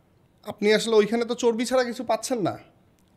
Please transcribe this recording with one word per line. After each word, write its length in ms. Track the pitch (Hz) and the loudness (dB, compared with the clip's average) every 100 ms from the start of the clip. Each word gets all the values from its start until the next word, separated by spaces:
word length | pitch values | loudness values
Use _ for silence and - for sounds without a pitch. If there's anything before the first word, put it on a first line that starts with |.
| _ _ _ _ - | _ _ _ _ -16
আপনি 280 | - 208 | -2 2
আসলে 220 | 214 196 220 | 2 4 4
ওইখানে 280 | 208 233 | 4 2
তো 100 | 233 | -2
চর্বি 300 | 240 240 226 | -2 0 0
ছাড়া 200 | 247 262 | 0 0
কিছু 200 | 240 233 | 0 -4
পাচ্ছেন 360 | 240 220 - 247 | -4 -4 -2 -2
না। 180 | 165 107 - _ _ _ _ | -2 -4 -12 _ _ _ _